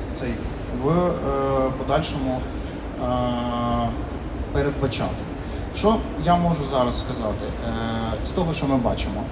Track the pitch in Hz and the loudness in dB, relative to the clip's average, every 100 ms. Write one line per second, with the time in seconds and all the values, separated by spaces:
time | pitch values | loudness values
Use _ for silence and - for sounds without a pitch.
0 | 101 - 127 110 - - - 127 131 170 | -4 -4 -4 -2 -4 -6 -4 -2 2 4
1 | 175 170 143 139 135 135 131 131 131 147 | 4 2 0 2 2 4 2 0 2 2
2 | 160 151 131 127 131 - - - - - | 2 0 0 -2 -2 -6 -6 -8 -8 -4
3 | 127 123 123 120 120 120 120 117 117 117 | 0 2 2 0 0 0 0 2 0 -2
4 | - - - - - 143 143 139 139 - | -4 -6 -6 -6 -2 0 0 0 0 0
5 | 98 - - - - - - - 208 226 | -2 -4 -6 -6 -6 -6 -6 2 4 4
6 | - - 151 175 175 156 139 135 123 113 | 0 0 4 4 4 2 2 2 2 0
7 | - 123 110 104 107 - 117 113 113 113 | -2 -2 -2 -2 -4 -4 -2 -2 -2 -2
8 | 113 110 - - 165 156 143 135 117 95 | -2 -2 -2 0 0 2 2 4 2 2
9 | 98 98 87 | 0 -2 -4